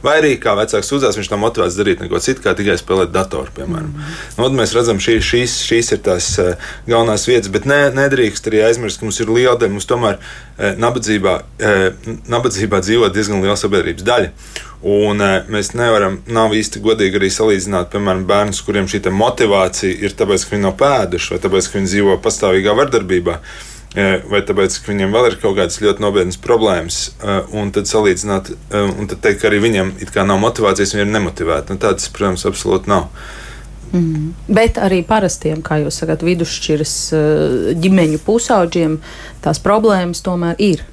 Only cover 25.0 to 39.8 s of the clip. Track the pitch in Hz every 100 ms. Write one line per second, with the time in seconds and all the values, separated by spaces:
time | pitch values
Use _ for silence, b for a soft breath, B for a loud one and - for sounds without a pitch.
25 | 98 110 120 98 107 95 87 - 104 95
26 | 104 98 90 92 - 113 110 87 82 -
27 | - - 101 98 - 107 101 104 98 113
28 | 104 87 104 98 - - - 104 101 92
29 | 104 90 110 98 110 104 113 101 95 95
30 | 101 104 95 95 113 117 104 95 98 107
31 | 101 107 90 - 82 76 76 95 110 92
32 | - - 101 90 - - 104 95 101 98
33 | 80 B B B B B B - - 180
34 | 165 156 156 175 - 214 226 - 196 185
35 | 165 220 190 - 156 156 160 156 143 -
36 | 160 156 165 175 165 - - 151 151 -
37 | - 160 151 151 151 123 87 170 185 190
38 | 160 156 - 233 - 220 170 175 160 156
39 | B B B B - 156 - 214